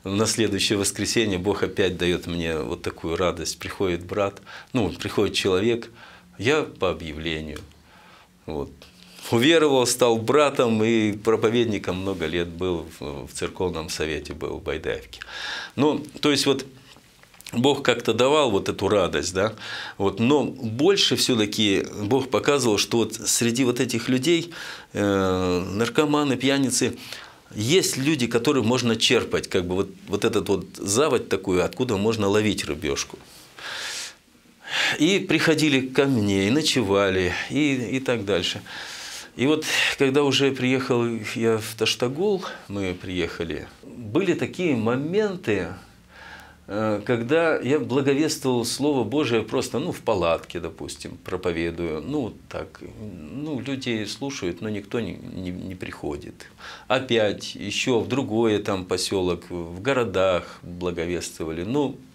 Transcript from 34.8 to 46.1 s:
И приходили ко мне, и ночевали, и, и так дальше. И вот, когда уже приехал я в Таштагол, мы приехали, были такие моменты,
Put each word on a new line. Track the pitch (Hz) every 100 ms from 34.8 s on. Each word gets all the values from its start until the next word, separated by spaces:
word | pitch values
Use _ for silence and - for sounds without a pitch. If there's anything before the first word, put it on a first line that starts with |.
| - -
И | 156 196
приходили | - 156 147 151 151 135 131
ко | 131 139
мне, | 123 101 98 98
и |
ночевали, | 143 156 135 101 98 101 95 90 87 -
и, | 127 147 131 107 127
и |
так | 131 120 104
дальше. | 92 117 104 - - - - - - - -
И | 135
вот, | 156 151 - - -
когда | 135 139
уже | 143 120 139
приехал | 131 127 131 127 123 117 113 104 113
я | 113 110
в | 110 113
Таштагол, | 110 - 123 143 202 185 - - -
мы | 101 92
приехали, | 90 - 90 82 - 82 78 - -
были | - - 107 131 190 147
такие | 120 - 180 123
моменты, | 110 127 151 196 214 180 - 101 85 92 - - -